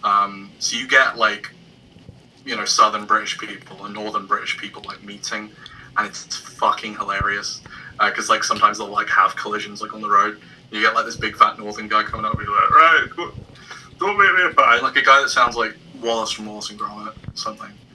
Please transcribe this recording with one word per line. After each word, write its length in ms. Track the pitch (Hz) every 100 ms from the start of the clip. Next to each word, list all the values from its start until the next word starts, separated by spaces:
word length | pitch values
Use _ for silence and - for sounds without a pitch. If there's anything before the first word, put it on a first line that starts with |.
Um, 480 | 104 101 101 98 101 -
so 180 | - 117
you 120 | 131
get, 300 | 135 131 113
like, 320 | 107 101 - - - - - - - - - _
you 120 | 127 113
know, 80 |
Southern 400 | 104 - 110 107 104
British 320 | 107 107 -
people 460 | 107 101 - 95
and 100 | 104
Northern 320 | 104 107 104 98
British 320 | 101 - -
people, 240 | 101 - -
like, 160 | -
meeting, 480 | 101 101 - 110 107 - - - - -
and 100 | -
it's 300 | - - -
fucking 600 | - - 107 - 110 101
hilarious. 680 | 98 98 101 101 - - - - - -
Uh, 120 | -
cause, 180 | - -
like, 160 | 110
sometimes 340 | - 104 110 110
they'll, 100 | 101
like, 200 | 104 -
have 280 | - - -
collisions, 460 | 104 104 104 104
like, 120 | 107
on 60 | 110
the 80 | 110
road. 300 | 101 101 107 - - -
You 100 | 107
get, 140 | 110
like, 100 | 107 110
this 100 | -
big 200 | 107 104
fat 220 | - -
Northern 300 | 104 107 107
guy 160 | 107
coming 220 | 107 - 1077
up 60 | -
and 20 |
be 60 | -
like, 240 | - 1077
Right, 380 | - - 160 - -
go, 160 | 170 - - - - - - -
don't 200 | 185 202
make 160 | 202
me 160 | 185 180
a 40 |
pie. 260 | 143 143 117
Like, 160 | - 143
a 60 |
guy 180 | 139 139
that 100 | 139
sounds 260 | 135 120 113
like 200 | 110 107 - -
Wallace 320 | 117 113 110
from 140 | - 107
Wallace 240 | 104 -
and 80 | 104
Gromit 300 | 107 104 107
or 60 | - -
something. 380 | - - - - - -